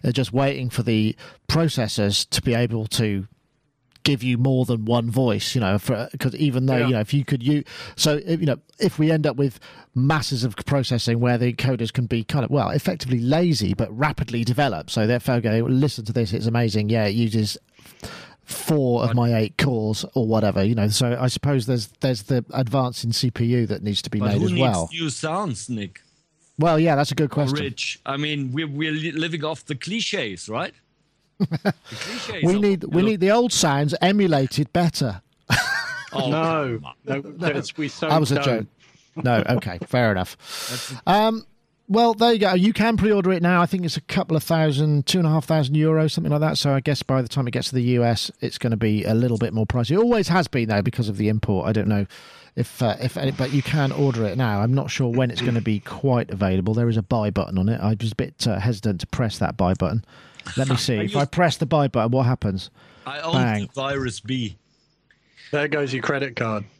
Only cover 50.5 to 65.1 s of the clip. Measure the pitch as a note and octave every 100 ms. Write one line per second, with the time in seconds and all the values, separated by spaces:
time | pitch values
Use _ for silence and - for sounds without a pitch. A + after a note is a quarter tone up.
50.5 | C3+ A2+ G#2 G2+ A#2 A2 G2+ G#2+ A2 -
51.5 | F#2+ F2+ A2 G2 G#2 G2+ - - - -
52.5 | - A#2+ - A#2+ G2+ B2+ - C3+ - C3
53.5 | C#3 - D#3 C#3 C3+ C#3 A#2 G#2+ G2 B2
54.5 | G2+ A2 C3+ - - C3 A#2 B2+ A#2 B2
55.5 | A#2 A2+ G#2 - - C#3 A#2+ - F#2+ F#2+
56.5 | F#2 F#2+ A2 A#2 A2 F#2+ A#2 G#2 G2+ -
57.5 | F#2 F#2+ A#2 G#2 A2 A2+ G#2 - - B2
58.5 | G2 G2+ G#2+ G#2+ F#2 - - A#2+ - G2
59.5 | - F3+ F#3+ E2+ G#2+ - - - - -
60.5 | - C3+ B2+ - A2+ G#2 C#3+ C#3+ - F3
61.5 | - D3+ D#3 C#3+ B2+ A2+ C3 B2 B2+ G#2+
62.5 | F#2+ - _ - - - C#3+ D#3+ C3 B2
63.5 | G#2+ G2+ - C3+ C#3 C3 A2 G#2+ C3 A2
64.5 | - _ _ _ _ _